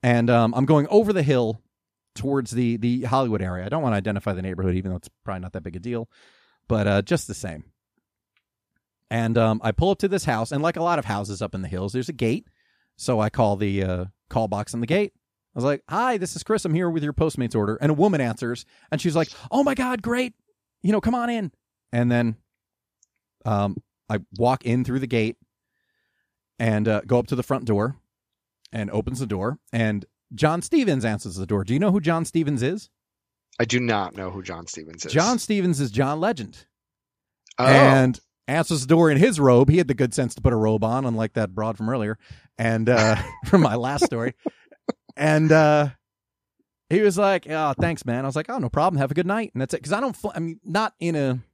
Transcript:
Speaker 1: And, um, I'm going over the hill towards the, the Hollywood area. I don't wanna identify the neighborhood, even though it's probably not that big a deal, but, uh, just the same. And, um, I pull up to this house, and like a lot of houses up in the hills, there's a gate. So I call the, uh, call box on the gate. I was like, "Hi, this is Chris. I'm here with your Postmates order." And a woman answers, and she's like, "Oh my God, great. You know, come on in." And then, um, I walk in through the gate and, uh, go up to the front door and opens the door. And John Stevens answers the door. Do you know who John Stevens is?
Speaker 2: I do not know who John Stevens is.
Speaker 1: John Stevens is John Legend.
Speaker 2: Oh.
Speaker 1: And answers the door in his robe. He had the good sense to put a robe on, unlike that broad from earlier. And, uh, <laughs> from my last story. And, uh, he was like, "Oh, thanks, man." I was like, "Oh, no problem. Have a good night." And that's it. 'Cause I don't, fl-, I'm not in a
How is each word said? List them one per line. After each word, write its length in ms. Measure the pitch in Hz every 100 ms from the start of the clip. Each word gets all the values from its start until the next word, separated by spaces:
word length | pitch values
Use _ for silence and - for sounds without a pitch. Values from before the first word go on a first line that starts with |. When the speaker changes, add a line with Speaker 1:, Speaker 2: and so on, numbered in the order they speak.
Speaker 1:
And, 280 | 127 120 117
um, 240 | 120 113
I'm 100 | 120 135
going 200 | 156 147
over 240 | 208 214
the 100 | 196
hill 380 | 143 131 113 110 _ _ _ _ _
towards 360 | - 123 139 120
the, 240 | 113 123 117
the 240 | 120 123
Hollywood 380 | 123 135 131 107
area. 240 | 95 90 92
I 20 |
don't 140 | 151
wanna 140 | 139 104
identify 360 | 95 101 -
the 80 | 92
neighborhood, 320 | 95 90 95
even 160 | 90 95
though 60 | 90
it's 140 | - _
probably 160 | - 95
not 120 | 90
that 100 | -
big 140 | 110 87
a 20 |
deal, 280 | 104 117 117 _ _ _ _ _ _
but, 180 | 214 196
uh, 160 | 202
just 240 | 202 175 -
the 80 |
same. 300 | 101 98 80 - _ _ _ _ _ _ _ _ _ _ _ _ _ _
And, 280 | 117 113 113
um, 220 | 113 110
I 100 | 113
pull 180 | 107 170
up 80 | 196
to 100 | 196
this 160 | 190
house, 260 | - 107 117
and 100 | 143
like 140 | 156 170
a 60 |
lot 160 | 170 170
of 60 |
houses 360 | 104 104 101 98
up 140 | 104
in 80 | 95
the 60 | 92
hills, 240 | 87 98
there's 160 | 117 123
a 40 |
gate. 320 | 143 117 147 - _ _ _ _ _
So 240 | - 120
I 100 | 107
call 260 | - 113 101
the, 260 | 104 98
uh, 220 | 95 90 92 _ _
call 200 | - 110
box 260 | 101 104
on 60 | 117
the 60 | 117
gate. 260 | 170 208 _ _ _ _
I 40 | -
was 60 |
like, 180 | 127 143 _
"Hi, 280 | 170 247 226
this 160 | 175 -
is 60 |
Chris. 220 | - 214
I'm 100 | 180
here 160 | 156 180
with 120 | 165
your 80 | 147
Postmates 420 | 143 156 - 120
order." 220 | 113 104 107
And 140 | 147
a 40 |
woman 260 | 151 208 170
answers, 440 | 127 110 120 120 - _ _
and 100 | 156
she's 140 | 180 160
like, 120 | 160 - -
"Oh 120 | 247
my 120 | 285
God, 280 | 269 254 247
great. 320 | 214 240 254 - _ _ _ _
You 100 | 180
know, 80 | 208
come 140 | 220
on 160 | 247 240
in." 220 | 240 190 _ _ _ _
And 180 | 117 120
then, 260 | 120 120 113 _ _ _ _ _ _ _ _ _ _
um, 320 | - 104 101 95 - _ _
I 100 | 110 - 98
walk 260 | 120 131
in 200 | 120 120
through 140 | 120 131
the 60 | 131
gate 300 | 117 110 - _ _ _ _ _ _ _ _ _ _ _ _
and, 300 | 117 107 107
uh, 140 | 107 104
go 120 | 123
up 80 | 117
to 80 | 127
the 60 |
front 220 | 120 135
door 320 | 110 101 113 143 _ _ _ _ _ _ _
and 180 | 104 104
opens 300 | 107 101 123
the 60 | 127
door. 320 | 98 101 151 _
And 320 | 117 110 104 95 _ _
John 280 | 107 151 170
Stevens 420 | 180 330 240 139
answers 320 | 113 104 107 90
the 100 | 92
door. 180 | 104
Do 80 | 95
you 40 | 131
know 120 | 202
who 80 | 196
John 240 | 156 165
Stevens 380 | 165 170 151 139
is? 280 | 123 196 - _ _ _ _ _ _ _
Speaker 2:
I 60 |
do 140 | 117 123
not 360 | 120 107 92 -
know 140 | 92
who 120 | 95
John 240 | 90 85 85
Stevens 400 | - 78 82 80
is. 60 |
Speaker 1:
John 260 | 131 185 240
Stevens 420 | - 208 180 147
is 100 | 139
John 300 | 104 135 151
Legend. 460 | 185 190 104 - _ _ _ _ _ _ _ _ _ -
Speaker 2:
Oh. 60 |
Speaker 1:
And 540 | 127 135 135 135 127 123 _ _ -
answers 340 | 147 160 160
the 40 | 131
door 220 | 165 165
in 60 | 143
his 240 | 214 175
robe. 300 | 139 123 135
He 80 | 160
had 100 | 127
the 60 |
good 180 | 139 127
sense 200 | - 123
to 80 | -
put 100 | 135
a 40 | 120
robe 280 | 110 110
on, 200 | 110 123 135
unlike 260 | 113 110
that 200 | - 104
broad 220 | 92 110 107
from 100 | 110
earlier. 300 | 127 107 110 _ - _ _
And, 300 | 117 113 113
uh, 280 | 120 110 110 -
<laughs> 120 | - -
from 160 | 196
my 120 | 151 113
last 280 | 120 143
story. 300 | - 117 120 - - _ _ - - - _ -
And, 340 | 151 156 156
uh, 380 | 156 156 151 147 - _ _ _ _ _ _ _ _ _
he 100 | 170
was 160 | 208 180
like, 280 | 202 190 -
"Oh, 240 | 156 156 135
thanks, 240 | 170 160
man." 200 | 127 120
I 40 | 135
was 80 | 135
like, 140 | 156
"Oh, 80 | 254
no 100 | 127
problem. 300 | - 170 165
Have 100 | 139
a 40 |
good 120 | 147 180
night." 240 | 208 220
And 60 | 120
that's 100 | 131
it. 80 | -
'Cause 100 | 143
I 60 | 202
don't, 140 | 262
fl-, 160 | - 214
I'm 260 | - 165 160
not 320 | - 170 220 _
in 160 | 170 160
a 240 | 135 127 -